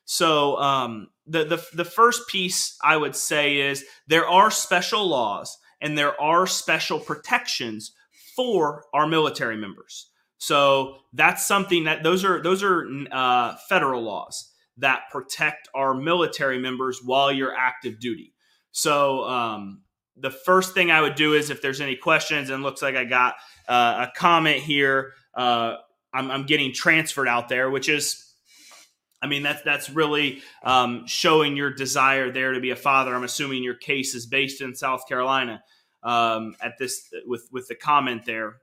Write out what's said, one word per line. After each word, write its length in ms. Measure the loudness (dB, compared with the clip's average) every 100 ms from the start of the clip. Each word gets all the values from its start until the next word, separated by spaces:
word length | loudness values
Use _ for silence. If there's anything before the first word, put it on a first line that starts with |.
| -8
So, 520 | 0 2 4 2 2
um, 500 | 2 2 -2 -6 -14 _ -6
the, 200 | -2 0
the, 200 | -2 -4
the 120 | -8 -4
first 420 | 4 4 4 -4
piece 500 | -4 -2 -2 -4 -2
I 140 | 2 2
would 180 | 2 -4
say 460 | -2 0 2 2 0
is 160 | -2 -8 -20 2
there 200 | 2 6
are 240 | 6 6
special 560 | 4 0 0 0 -2 0
laws 500 | 0 0 -4 -8 -16 _ _
and 180 | -6 0
there 220 | 0 0
are 260 | 2 4 4
special 540 | 0 -2 -2 -2 -4
protections 920 | -6 -10 -2 -2 -2 -6 -6 -8 -12 -20 _ _ -10 -4
for 480 | 0 2 2 -2 -4
our 140 | 0 2
military 480 | 2 2 0 -4 -4
members. 540 | -10 -14 -18 -20 -20 _ _ _
So 580 | 0 4 6 4 0 -8 _
that's 340 | 2 2 2 0
something 380 | 0 2 0 0
that, 180 | 0
those 220 | 2 2 2
are, 180 | 0
those 200 | 0 0
are, 220 | 2 0 -2 -8 -6
uh, 420 | -2 2 4 2 -4 -2
federal 320 | 0 2 -2
laws 500 | -4 -8 -10 -14 -16 _ _ -4
that 280 | 0 0 -4
protect 600 | -12 -10 -4 -4 -4 -10
our 200 | -2 0
military 680 | 0 0 0 0 -2 -2 -2
members 400 | -4 -4 -6 -6
while 300 | -2 2 2
you're 240 | 2 -2 -2
active 460 | -2 -2 -10 -8
duty. 320 | -8 -8 -10 _ _ _ _
So, 500 | -4 0 2 2 0
um, 600 | -2 -2 -2 -6 -12 -16 _ _ _ _
the 140 | -10
first 420 | -6 2 4 4
thing 180 | 0 4
I 80 | 4
would 160 | 4 2
do 180 | 2
is 160 | 2 0
if 120 | -4
there's 200 | -6 -4
any 140 | -6 -4
questions, 540 | 2 2 2 -4 -4
and 120 | -6
looks 200 | -6 -4
like 140 | -4 -4
I 100 | 0
got, 300 | 2 2 0 -12 -16 0
uh, 380 | 2 4 2 -4
a 120 | 0
comment 400 | 4 4 4 0
here, 540 | 0 0 2 2 -2 -12 _
uh, 440 | -4 0 2 0 -6 -14 _ _
I'm, 160 | -6 -4
I'm 160 | -6 0
getting 280 | 0 0
transferred 560 | 0 2 2 0 -2 0
out 200 | 0 0
there, 200 | -2 -2
which 180 | -2 -2
is, 300 | -2 -2 -6 -14 _ _ -20 -20 -20 _ _ _ _
I 20 | -6
mean, 160 | -4
that's, 220 | -4 -4
that's 260 | -4 -4 -4
really, 540 | -2 0 2 0 -4 -14 -8
um, 440 | 2 2 2 -2 -6
showing 500 | -2 4 4 4 0
your 160 | -4
desire 560 | -4 -4 2 2 2 0
there 220 | -2 -2
to 80 | -2
be 100 | -4
a 60 | -2
father. 400 | 2 2 2 -2
I'm 80 |
assuming 400 | -6 -6 -4 -4
your 100 | -6
case 400 | -8 -4 -4 -4
is 140 | -8 -4
based 340 | -2 -2 -4
in 140 | -10 -6
South 320 | -4 -4 -4
Carolina, 560 | -4 0 0 -2 -8 _ _ _ _
um, 520 | -2 2 2 0 -4 -8
at 160 | -10 -8
this, 340 | -8 -8 -12 -16 -8
with, 220 | -8 -8
with 160 | -12 -12
the 80 | -8
comment 500 | 2 2 2 -4 -6
there. 320 | -6 -8 -10